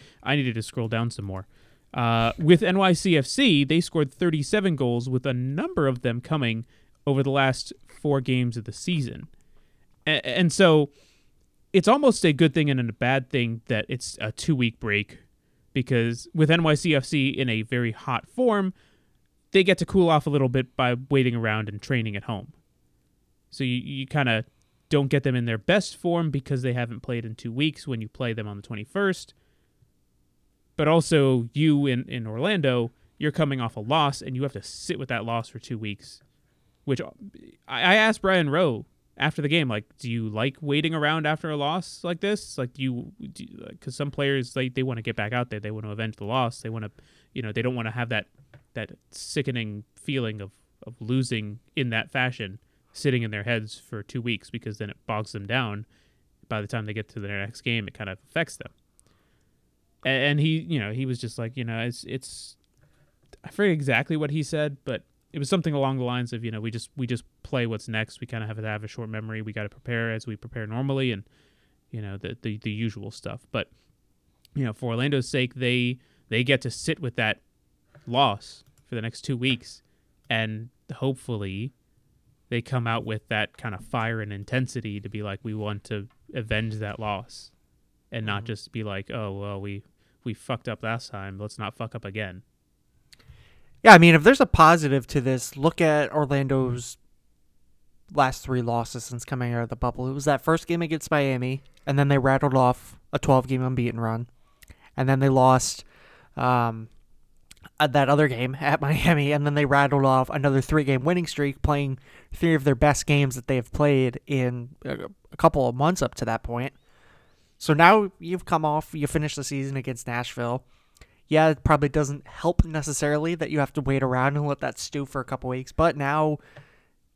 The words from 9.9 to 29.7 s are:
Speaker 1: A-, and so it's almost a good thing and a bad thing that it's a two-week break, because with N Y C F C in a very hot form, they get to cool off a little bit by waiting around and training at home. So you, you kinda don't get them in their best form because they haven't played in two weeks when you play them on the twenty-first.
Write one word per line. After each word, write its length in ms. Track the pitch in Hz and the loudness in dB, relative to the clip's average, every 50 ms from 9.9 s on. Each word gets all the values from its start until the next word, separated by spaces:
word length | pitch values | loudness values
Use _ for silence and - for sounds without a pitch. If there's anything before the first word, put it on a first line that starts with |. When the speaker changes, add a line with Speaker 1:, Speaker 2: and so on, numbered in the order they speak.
| _ _ _ | _ _ _
Speaker 1:
A-, 180 | 151 156 131 - | -2 -2 0 -2
and 240 | 131 120 160 180 160 | -2 0 2 2 2
so 380 | - - 196 165 156 156 143 - - _ _ _ _ _ _ _ _ _ _ _ _ _ _ _ - | 6 6 8 8 8 6 4 2 -2 _ _ _ _ _ _ _ _ _ _ _ _ _ _ _ 2
it's 140 | 190 - | 4 6
almost 380 | 202 247 285 294 262 - - - | 6 6 6 6 4 4 4 4
a 80 | 165 147 | 2 4
good 200 | 127 170 151 - | 6 4 4 4
thing 140 | 165 147 147 | 2 2 2
and 80 | 135 127 120 113 | 0 0 -2 -4
a 40 | 113 | -4
bad 360 | - 123 123 135 135 127 - | -2 0 2 2 0 -2 -2
thing 320 | - 127 120 117 117 113 - | -2 -2 -2 -2 -4 -8 -4
that 180 | - 120 107 - - | -4 -4 -4 -2 -4
it's 280 | 127 123 - - - - | -6 -8 -8 -12 -10 -8
a 100 | - 110 | -8 -8
two-week 480 | - - - - 151 127 123 113 - - | -8 -4 -2 0 2 2 2 0 0 -2
break, 400 | - 107 104 104 107 - - - - _ _ _ _ _ _ _ _ _ _ | -2 -2 0 0 -2 -4 -10 -20 -20 _ _ _ _ _ _ _ _ _ _
because 540 | 135 123 - 131 117 117 117 117 - - - - | -4 -2 0 0 2 2 0 -2 -4 -10 -6 2
with 160 | 160 156 143 | 2 4 4
N 120 | 165 170 165 | 6 4 6
Y 100 | 156 151 | 4 2
C 200 | 147 - 170 151 | 4 2 2 2
F 100 | 135 127 | 2 0
C 240 | - 160 143 131 139 | 0 0 0 0 0
in 200 | - - 135 123 | 0 -2 -2 -2
a 120 | 110 110 | -2 -2
very 300 | 107 - 131 123 120 113 | -2 -2 -2 -2 -2 -2
hot 360 | 104 - - 135 123 117 - | -4 -6 -6 -4 -4 -4 -4
form, 460 | - _ 240 254 240 208 202 190 185 - - _ _ _ _ _ _ _ _ _ _ _ _ _ _ | -6 _ 2 2 4 4 2 0 -2 -4 -8 _ _ _ _ _ _ _ _ _ _ _ _ _ _
they 120 | - 190 185 | 2 4 4
get 140 | 190 185 - | 4 4 2
to 60 | 170 | 0
cool 240 | - - 190 175 165 | 2 4 4 6 6
off 160 | 156 147 - | 4 4 4
a 40 | 156 | 2
little 200 | 143 143 135 127 | 2 2 2 4
bit 260 | 123 131 127 - _ | 2 0 -2 -2 _
by 200 | - 127 123 123 123 135 - | 0 0 0 0 -2 0 2
waiting 260 | 143 135 127 123 120 | 4 4 4 4 2
around 320 | 117 113 110 107 110 107 104 | 0 0 0 0 -2 -2 -4
and 120 | 101 101 | -8 -10
training 340 | - - 135 120 113 110 101 | -4 -2 -2 -2 -2 -2 -6
at 80 | 101 - | -8 -6
home. 300 | - 113 95 - - - _ _ _ _ _ _ _ _ _ _ _ _ _ _ _ _ _ _ _ | -6 -8 -8 -8 -12 -18 _ _ _ _ _ _ _ _ _ _ _ _ _ _ _ _ _ _ _
So 120 | - - 139 | -8 -4 -4
you, 120 | 127 123 | -2 -2
you 300 | 123 - 139 143 135 135 | -4 -4 -6 -8 -10 -8
kinda 380 | - - 147 135 120 113 110 113 - _ _ _ _ _ _ _ _ | -2 -2 0 2 2 2 0 -2 -6 _ _ _ _ _ _ _ _
don't 180 | 156 143 139 131 | 0 2 2 2
get 140 | 143 139 - | 0 0 2
them 120 | 139 123 | 0 0
in 100 | 123 120 | 0 0
their 120 | 117 113 | -2 -4
best 380 | 110 - - 185 214 - - - | -2 2 2 2 2 2 -2 -8
form 360 | - - 175 170 170 165 156 | -6 -2 -2 0 0 0 0
because 300 | 135 139 - - 143 127 | -2 -4 -4 -4 -4 -2
they 120 | 127 127 120 | -2 -2 -2
haven't 280 | 123 120 117 117 127 | -2 -4 -4 -6 -10
played 240 | - - 123 117 117 | -8 -6 -6 -6 -6
in 100 | 110 107 | -8 -12
two 160 | - - 120 | -10 -10 -8
weeks 360 | 113 131 151 156 - - - | -2 0 0 0 -2 -4 -8
when 140 | 143 123 113 | -8 -8 -8
you 60 | 110 | -8
play 260 | 104 - - 131 117 113 | -10 -8 -6 -6 -6 -4
them 140 | 113 104 | -6 -8
on 80 | 104 101 | -8 -10
the 80 | 101 - | -12 -12
twenty-first. 680 | - 117 104 107 - - 196 202 190 180 - - - _ _ _ _ _ _ _ _ | -12 -12 -12 -12 -6 -4 0 0 0 0 -2 -6 -16 _ _ _ _ _ _ _ _